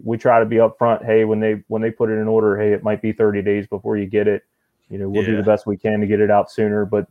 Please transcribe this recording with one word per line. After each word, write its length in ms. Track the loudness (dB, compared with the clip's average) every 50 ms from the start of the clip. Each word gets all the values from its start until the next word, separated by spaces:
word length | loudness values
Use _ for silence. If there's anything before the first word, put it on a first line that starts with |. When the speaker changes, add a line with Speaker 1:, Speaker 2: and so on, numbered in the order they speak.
| -8
Speaker 1:
we 120 | -6 -6 -2
try 220 | 2 4 4 4
to 60 | 4
be 100 | 2 2
upfront. 480 | 2 2 2 2 0 0 0 0 0 0
Hey, 200 | 2 2 2 4
when 160 | 2 0 0
they, 200 | 0 -2 -2 -2 -6 -8
when 140 | -6 -4
they 100 | -4 -4
put 180 | -4 -2 -2 -2
in 80 | -2 -2
an 120 | -2 0
order, 280 | 0 2 2 2 0 2
hey, 140 | 0 0
it 100 | 0 0
might 200 | -2 -4 -4 -4
be 100 | -4 -6
thirty 300 | -2 0 0 0 0 0
days 260 | -2 -2 -2 -2 -4 -6
before 300 | -10 -8 -6 -4 -4 -4
you 80 | -4
get 240 | -2 -2 0 0 0
it. 140 | -2 -2 _ _ _ _ _ _ _ _ _ -16
You 80 | -12 -10
know, 120 | -8 -4
we'll 160 | -2 -2 -2
do 60 | 0
Speaker 2:
Yeah. 60 | -2 0
Speaker 1:
the 40 | 2
best 240 | 0 0 0 0 -4
we 80 | -6
can 240 | -4 -2 -2 -2 0
to 80 | 0 0
get 140 | 0 0
it 100 | 2 2
out 180 | 2 2 0 -2
sooner. 360 | -4 -2 -2 0 0 -2 -2
But 200 | -2 -2 -4 -4 -2